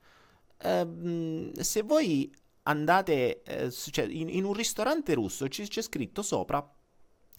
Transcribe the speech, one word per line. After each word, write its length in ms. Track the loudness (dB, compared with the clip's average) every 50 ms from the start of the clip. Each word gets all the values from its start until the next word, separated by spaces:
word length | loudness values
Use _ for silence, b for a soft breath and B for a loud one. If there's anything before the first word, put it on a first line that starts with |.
| b b b b b b b b b b -14 -6 -2
Ehm, 920 | 0 2 2 0 0 -4 -6 -4 -4 -2 -2 -2 -2 -4 -4 -6 -8 -6
se 300 | -4 -4 -2 0 0 2
voi 520 | 4 4 4 4 4 2 2 0 -2 -6 -14 _ _ _ _ -2
andate, 800 | 0 0 2 4 4 4 4 4 4 4 4 4 2 0 -2 -6
eh, 280 | -8 -6 -4 -4 -4
su-, 200 | -4 -6 -8 -6
cioè, 160 | -2 -2 -2
in, 240 | 0 -2 -4 -4 -2
in 140 | -2 0 0
un 100 | 0 0
ristorante 580 | -2 -2 -2 -2 0 0 0 0 0 2 2 2
russo 360 | 2 2 0 -2 -4 -4 -4
ci-, 200 | -4 -6 -8 -8
c'è 140 | -6 -6 -6
scritto 400 | -4 -4 -4 -4 -4 -6 -6 -4
sopra 440 | 0 0 0 0 0 -2 -2 -2 -4 -12 -20 _ _ _ -20 -20 -20 _ _ _ _ -20